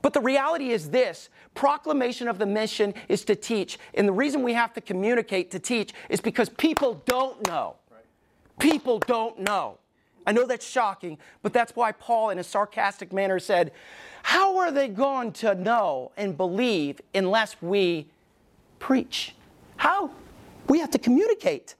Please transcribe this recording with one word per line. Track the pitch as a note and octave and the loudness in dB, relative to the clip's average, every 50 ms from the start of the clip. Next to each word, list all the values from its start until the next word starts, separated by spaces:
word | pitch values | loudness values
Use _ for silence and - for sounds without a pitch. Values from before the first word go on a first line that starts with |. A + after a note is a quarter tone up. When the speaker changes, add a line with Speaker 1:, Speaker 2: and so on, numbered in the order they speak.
Speaker 1:
But | - C#4+ - | 2 4 2
the | C#4+ | 4
reality | A3+ B3+ C4 C#4 C4+ D4+ E4 E4+ C#4 B3+ | 2 4 2 2 2 2 -2 -2 -2 -2
is | A#3 G#3 D#3 D3 | -2 -2 -2 0
this, | D#3 B3+ B3 G3+ E3 - - - _ - - _ _ | 2 2 2 2 0 -10 -18 -20 _ -20 -20 _ _
proclamation | - - C#4 D4 D4+ - D#4 D4+ C#4 B3+ A#3+ B3 - B3 | 2 2 2 2 2 0 -2 0 0 0 -2 -2 -4 -4
of | A#3+ A3+ F3+ | -4 -2 -2
the | G#3+ | -2
mission | G3+ G3+ G#3+ A3 G#3+ - - G#3 G3+ G3+ - - | 0 0 0 -2 -2 0 0 0 0 -2 -8 -4
is | - - G3+ - | -2 -2 -2 2
to | - G#3 | 0 -2
teach. | G3 - - A#3 G#3 F3+ - - - - - - | -2 0 -4 -2 -2 -2 -4 -8 -16 -16 -8 -2
And | - G3+ | 0 2
the | G3+ | 2
reason | F#3+ G3 C4+ D4 C4+ D4 B3+ | 2 2 0 0 0 0 -2
we | A#3+ A#3 | 0 0
have | A#3 A#3 A3+ - | 0 -2 -2 -4
to | A#3 | -12
communicate | - - F3+ F#3 G3 A3 B3 A#3 A3 - F#3+ F#3 F3 - | -8 -6 -4 -2 0 2 2 0 0 0 -2 -2 -2 -4
to | - F3+ | -8 -10
teach | - - B3 A3+ G3+ - - - - - | -4 -2 -2 -2 -2 -4 -10 -20 -6 -4
is | - E3+ | -4 -2
because | - A3+ - - A3 - | -2 -2 0 0 -2 -2
people | - - - - D#4 - C#4+ B3+ A3+ D3 - | -2 0 0 2 2 2 0 0 -2 -4 -2
don't | - A#3 B3+ C4 C4 - - A3 | -2 0 0 0 -2 -4 -4 -4
know. | F#3 E3+ D3 A2+ E2 - _ _ _ | -4 -2 -2 -4 -6 -10 _ _ _
Speaker 2:
Right. | A#2 - _ _ _ _ _ _ _ _ _ _ _ - | _ -20 _ _ _ _ _ _ _ _ _ _ _ 0
Speaker 1:
People | - D4+ D#4+ D4 - C4 A#3 G#3 | 0 2 2 2 0 -2 -2 -2
don't | - - B3 A3+ A3+ A#3 A3 - | 0 -2 -2 -2 -2 -6 -6 -4
know. | F#3+ G3+ G#3 F#3+ D3 A2 F2+ _ _ _ _ _ _ _ _ _ - | -2 -2 -2 -2 -2 -6 -10 _ _ _ _ _ _ _ _ _ -2
I | - | 0
know | G#3 A#3 B3+ | 2 2 2
that's | A#3 B3 - - | 0 -2 -6 -6
shocking, | - - C4 A#3 G3+ F#3+ - - F3 D#3 - - - - _ - | -6 -2 0 0 0 -2 -6 -10 -12 -12 -12 -18 -20 -20 _ -8
but | G#3 - | -2 0
that's | A#3+ A#3 A3+ - | 0 0 0 -2
why | A#3 G3+ A3 | -2 -2 -2
Paul, | G#3 _ - - A#3 A3+ A3 G#3+ | -2 _ -2 -2 0 0 2 0
in | F#3+ F3+ | -2 -4
a | F3 | -8
sarcastic | - - G3+ G#3 G#3 - A3 G#3+ G3 G3+ - F#3+ E3+ F#3+ | -4 -2 -2 -2 -2 -2 -2 -2 -2 -2 -6 -14 -6 -4
manner, | F#3+ G3 G3 F#3+ | -2 0 0 0
said, | F3+ F3 - G3+ F3 F3 D3 - - - - - - - - - - - | -2 0 2 2 2 2 0 -2 -16 -20 -20 -20 -20 -20 -20 -20 -10 -2
"How | - - F4+ G4 G4 F#4+ | 2 4 4 4 4 4
are | F#4+ F#4 E4+ | 2 0 2
they | C#4 C#4 C#4 | 2 0 0
going | B3+ G3 F#3+ C4+ C#4 C4+ C4 A#3+ A3+ D#3+ | 0 0 0 0 0 0 -2 -4 -6 -6
to | - A3+ A3 G3 | -2 0 0 0
know | F3+ F3+ G#3+ A#3 A#3 G#3 F3 C#3+ C3 B2+ - _ | 2 0 0 2 2 2 0 -2 -4 -6 -10 _
and | - G#3 G3 F3 | -6 -6 -6 -2
believe | C#3 F#3 F3+ F3 G3 B3 B3 G#3+ E3+ D3 C#3+ C#3+ - - _ - | 0 -2 0 2 0 2 2 2 0 0 -2 -4 -8 -16 _ -2
unless | G3 F#3+ F3+ G3 A3+ A3 G#3 - _ | 0 2 2 2 2 0 0 -6 _
we | - E3+ G3 G3+ F#3+ F3 E3+ D#3+ D3 - _ _ _ _ _ _ _ _ _ _ _ _ _ _ | -6 0 2 2 2 2 0 -2 -6 -12 _ _ _ _ _ _ _ _ _ _ _ _ _ _
preach?" | - - C4+ B3+ - - - - - - - _ - - - - - - - | 0 2 2 2 2 -2 -6 -8 -8 -8 -12 _ -20 -20 -20 -20 -20 -20 -10
How? | - - D4 F4+ G4 F#4+ C#4+ - - - - - - - - - - - | -2 0 0 2 0 -2 -6 -8 -14 -20 -20 -20 -20 -20 -20 -20 -18 0
We | - C4+ E4 | 2 2 2
have | D#4+ C#4+ | 2 0
to | - | -2
communicate. | - - A#3+ A#3+ C#4+ G#4 A4+ A4 - - F#3 D#3 B2 - - - _ | 0 2 4 4 4 4 4 0 2 0 -2 -2 -2 -8 -16 -20 _